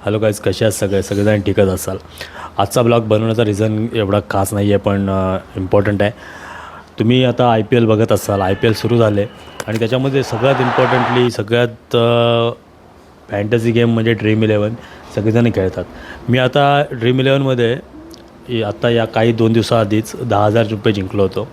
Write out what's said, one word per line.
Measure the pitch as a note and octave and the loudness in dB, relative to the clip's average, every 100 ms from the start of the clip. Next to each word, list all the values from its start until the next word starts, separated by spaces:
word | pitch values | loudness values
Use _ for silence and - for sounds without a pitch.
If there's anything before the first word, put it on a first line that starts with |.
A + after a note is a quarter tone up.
| - | -2
हॅलो | G#2+ | 0
गाईज, | G#2+ G2+ | 0 0
कसे | - F#2 A2+ | -4 0 0
आहात | |
सगळे? | G2 G2+ G2+ | 0 -2 -2
सगळेजण | F#2 G2+ G#2 G#2+ | -2 0 2 2
ठीकच | G2 G2 G2 | 0 2 2
असाल. | F#2 - F#2 - - - - - - | 0 -6 -10 -12 -18 -18 -16 -16 -4
आजचा | G2+ - | 0 2
ब्लॉग | A#2 A#2 | 2 2
बनवण्याचा | A2 G#2+ A2+ A2 | 2 0 0 0
रिझन | A2+ G2+ A2 G#2+ A2+ A#2+ | 0 0 -2 -2 -4 -2
एवढा | G2+ G2+ - | 0 0 0
खास | G2 G2 | -2 -2
नाही | G#2 G#2 | 0 0
आहे, | G2+ | 0
पण, | G#2 G2+ G2 | 0 0 0
अ, | F#2+ F#2+ F#2 - - | 0 -2 -4 -6 -8
इम्पॉर्टंट | F#2 G#2 G#2 G2+ | 0 2 2 0
आहे. | G2+ A2 - - - - - - - - | -2 -4 -18 -20 -18 -18 -18 -20 -20 -4
तुम्ही | A2 B2+ | 2 4
आता | B2+ A#2+ A#2+ | 2 2 2
आयपीएल | A2+ G2+ B2 A2+ | 2 2 2 4
बघत | A2 A2+ | 2 2
असाल, | G#2 - G2+ | 0 0 -2
आयपीएल | F#2+ G2 A#2 | 0 0 0
सुरू | G#2+ G#2+ A#2+ | 0 0 2
झाले | A2 G#2 G2+ - - - - | 2 2 -4 -6 -20 -14 -8
आणि | A2 | -4
त्याच्यामध्ये | A2 B2+ C3+ C3+ | -2 0 0 -2
सगळ्यात | B2 A#2 B2+ C3 | -2 0 0 2
इम्पॉर्टंटली | B2 A#2 B2 B2 A#2+ B2 B2 | 0 2 2 2 2 2 0
सगळ्यात, | A2+ G#2 A#2 A#2+ A2 - A#2+ | 0 -2 0 0 -4 -2 0
अ, | A#2 A#2 A#2 A#2 A#2 A#2+ - - - - - - - | 2 2 2 2 0 -4 -18 -20 -20 -20 -20 -20 -8
फॅन्टसी | G2+ G#2 A#2+ A#2 | -6 0 0 2
गेम | A#2 A#2 | 2 2
म्हणजे | A2+ A2+ | 2 0
ड्रीम | A2+ G#2+ A2 | 0 0 2
इलेवन | A2 G#2+ G#2 A#2 - - - - | 2 2 0 -4 -14 -20 -10 -4
सगळेजण | G#2+ A2+ A#2 G#2 | 0 2 2 0
खेळतात. | F#2+ F#2 F2 - - - - | -2 -4 -10 -12 -18 -14 -2
मी | B2 | 0
आता | B2+ D3 C#3+ C#3+ D3 | 2 2 2 2 0
ड्रीम | B2+ A#2 C3 | -2 0 2
इलेवनमध्ये | C3+ C#3 C3+ B2+ A#2 B2+ - - - - - - - | 2 2 0 0 0 -2 -8 -20 -20 -20 -20 -20 -8
इ-, | A#2+ | -6
आता | G#2 G#2 A#2+ | -4 -2 0
या | A#2 A2+ | 0 0
काही | A2+ A#2 | 2 2
दोन | A2+ A2+ | 2 2
दिवसाआधीच | A2+ G#2+ A#2 G#2+ G#2+ A2 - | 2 2 2 2 0 -2 -8
दहा | B2 G#2 G#2+ | -2 0 2
हजार | A2 G#2 | 2 0
रुपये | G#2+ A2+ | -2 -2
जिंकलो | G#2 F#2+ G#2 | -2 -4 -2
होतो. | G2 - G#2 | -2 -2 -10